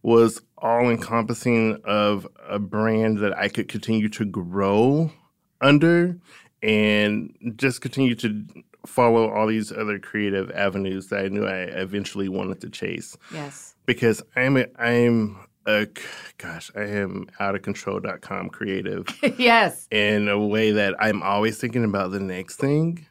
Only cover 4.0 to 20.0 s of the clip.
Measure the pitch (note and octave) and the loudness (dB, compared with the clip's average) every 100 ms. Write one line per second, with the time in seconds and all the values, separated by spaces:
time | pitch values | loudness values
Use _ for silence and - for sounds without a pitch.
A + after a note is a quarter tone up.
4 | G#2+ - G#2 F#2+ F2 F#2+ G2 G#2 B2 D3 | 0 -2 -4 -4 -4 0 2 4 4 4
5 | D#3+ - _ _ _ _ C3+ D3 E3 E3+ | 0 -6 _ _ _ _ 4 6 6 4
6 | F3+ F3 _ - _ _ A2 G#2+ G#2 G#2 | 2 -4 _ -20 _ _ 0 4 4 4
7 | G#2 G#2 - _ A#2 G#2+ C3+ - B2+ C3+ | 2 0 -6 _ -10 -2 -2 -2 -6 0
8 | C3 A#2 A2+ G#2+ - - - _ - - | 0 0 -4 -4 -10 -18 -20 _ -6 2
9 | A#2+ A2+ A2 G#2+ A2 A2 G#2+ - G#2+ G2+ | 4 4 2 0 0 0 -4 -6 -4 -4
10 | - G#2+ G#2 G2 F#2 F2+ G2+ G2 F#2+ F#2+ | -4 -2 0 0 -2 0 0 0 -4 -6
11 | F#2 G2+ G2 G2+ G2+ F#2+ F2+ - F#2+ G2+ | -4 -4 -2 -2 -2 -4 -6 -6 -4 -6
12 | G2+ G2+ G2 F#2+ F#2+ F#2+ - - - - | -6 -6 -4 -4 -6 -8 -12 -8 -8 -8
13 | - - - D#3 C#3+ - - _ - A#2+ | -12 -20 -16 -14 -14 -16 -20 _ -4 2
14 | A2+ G#2+ - - B2+ C3+ - - A#2 A#2+ | 2 2 -4 -2 2 2 0 -2 0 4
15 | A#2+ A#2 G#2+ G2 - _ - G#2+ G#2+ - | 4 4 0 -6 -20 _ 0 0 0 -8
16 | - - - - D#3 D#3+ - - G#2 G#2 | -16 -16 -18 -16 -14 -14 -14 -10 -6 -4
17 | G2 F#2+ - - G2+ G2 G2+ G2 - F#2+ | -4 -6 -12 -6 -4 -4 -6 -8 -6 -6
18 | F#2+ F2+ - G2 F#2 - G#2+ F#2+ G2 G2 | -6 -10 -10 -8 -8 -8 -6 -4 -4 -8
19 | G2 - C#4+ - B3 A3+ G3 - - - | -10 -4 -4 2 4 4 2 -2 -4 0